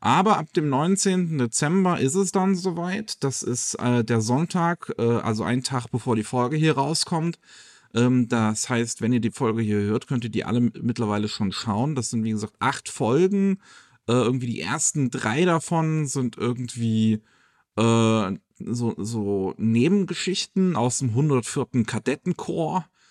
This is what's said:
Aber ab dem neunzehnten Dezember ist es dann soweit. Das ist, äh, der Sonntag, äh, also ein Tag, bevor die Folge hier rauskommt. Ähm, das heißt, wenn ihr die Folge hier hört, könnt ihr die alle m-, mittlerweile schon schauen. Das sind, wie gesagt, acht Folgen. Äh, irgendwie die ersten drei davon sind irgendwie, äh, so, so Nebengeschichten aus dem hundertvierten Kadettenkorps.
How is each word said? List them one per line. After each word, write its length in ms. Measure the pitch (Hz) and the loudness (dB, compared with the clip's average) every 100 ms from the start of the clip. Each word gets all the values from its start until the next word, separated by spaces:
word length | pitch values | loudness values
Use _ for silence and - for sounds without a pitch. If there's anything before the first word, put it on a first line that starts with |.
Aber 360 | 104 139 196 175 | 2 4 4 2
ab 140 | 156 | 0
dem 140 | - 151 | -2 0
neunzehnten 680 | 135 165 190 196 185 175 156 | 2 2 2 2 2 0 0
Dezember 600 | 123 - 147 190 185 175 | -2 0 0 2 2 2
ist 140 | 135 175 | 0 0
es 180 | 196 | 0
dann 220 | 196 190 185 | 2 2 2
soweit. 680 | 190 170 175 196 214 - | -2 -4 -4 -6 -8 -6
Das 180 | 135 127 | -4 -4
ist, 340 | - 123 - - | -4 -4 -4 -2
äh, 280 | 123 123 | 0 2
der 160 | 110 117 | 2 0
Sonntag, 720 | 107 123 170 180 170 170 - - | 2 0 0 0 0 -2 -6 -2
äh, 40 | |
also 400 | 117 117 - 107 | 0 2 0 -2
ein 200 | 95 123 | 0 -2
Tag, 240 | 123 131 117 | -2 -4 -4
bevor 260 | 123 131 110 | -4 0 -2
die 60 | 107 | 0
Folge 320 | 127 123 151 | 0 0 2
hier 160 | 156 | 2
rauskommt. 680 | 139 139 156 - 170 165 170 _ - - - _ | 2 0 -2 -2 -2 -2 -6 _ -20 -20 -20 _
Ähm, 340 | 113 123 127 117 | 0 4 4 2
das 420 | 120 110 107 - | 2 0 0 -2
heißt, 320 | 120 117 - | -2 -2 -2
wenn 120 | 113 | 0
ihr 80 | 123 | 2
die 100 | 110 | 0
Folge 300 | - 120 110 | 0 -2 0
hier 180 | 107 104 | 0 0
hört, 280 | 101 110 - | 0 -2 -2
könnt 180 | 151 117 | -4 -4
ihr 40 | |
die 140 | 104 | -4
alle 140 | - 120 | -2 0
m-, 140 | 120 - | 0 0
mittlerweile 480 | 120 117 110 104 104 | -4 -2 -2 -2 -2
schon 240 | - 101 | -4 -4
schauen. 420 | - 117 104 139 139 | -4 -4 -2 -2 -2
Das 140 | 110 | -4
sind, 160 | 120 110 | -2 -2
wie 60 | |
gesagt, 240 | 107 104 - | -4 -6 -4
acht 300 | 123 139 - | -4 -4 -8
Folgen. 720 | - 110 131 190 196 196 190 - - - _ - | -4 0 4 4 2 0 -2 -6 -20 -20 _ 0
Äh, 40 | |
irgendwie 340 | 120 113 131 120 | 2 2 0 -2
die 140 | 113 | -6
ersten 480 | 80 147 - 151 131 | -4 -2 -2 0 -2
drei 340 | 131 107 123 185 | 0 -2 2 2
davon 600 | 165 - 170 160 156 147 | 2 0 0 0 0 -2
sind 280 | 139 127 - | -2 -4 -2
irgendwie, 840 | 120 123 123 120 117 110 110 107 - _ _ _ _ - | -4 -4 -6 -4 0 4 4 2 -2 _ _ _ _ 0
äh, 540 | 117 113 113 110 95 98 _ - | 4 4 4 2 0 -4 _ -14
so, 360 | - 117 117 - | -8 -4 -2 -4
so 560 | 104 117 101 101 95 - | -6 -4 -2 -2 -2 -2
Nebengeschichten 1160 | 113 113 139 202 185 180 - 180 - - 185 147 | 2 4 4 4 0 -4 -4 -4 -2 0 2 2
aus 240 | 123 123 | 0 0
dem 140 | 131 | 0
hundertvierten 720 | 113 151 135 - - 127 127 107 | 2 2 2 0 -4 -2 0 0
Kadettenkorps. 1000 | 113 - 139 - 175 - - 151 180 - _ _ | -2 -2 -2 -2 -4 -4 -4 -2 -2 -6 _ _